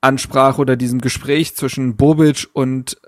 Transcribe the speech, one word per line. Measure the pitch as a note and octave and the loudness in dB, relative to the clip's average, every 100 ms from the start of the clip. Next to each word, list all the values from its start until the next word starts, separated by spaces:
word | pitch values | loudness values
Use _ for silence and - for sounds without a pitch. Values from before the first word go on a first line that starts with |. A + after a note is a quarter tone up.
Ansprache | - C3+ - C#3 C3+ C#3 | 0 0 -2 2 2 2
oder | C3 B2 | 0 0
diesem | B2 B2+ | 0 -2
Gespräch | B2 - C3+ D3 E3 - | -4 -6 -2 -2 -2 -4
zwischen | C3+ - B2+ G#2+ | -6 -4 -4 2
Bobic | C#3 D#3 D3+ C#3 - | 2 4 2 2 -6
und | - C3 C3 C3 - | -4 -4 -4 -8 -14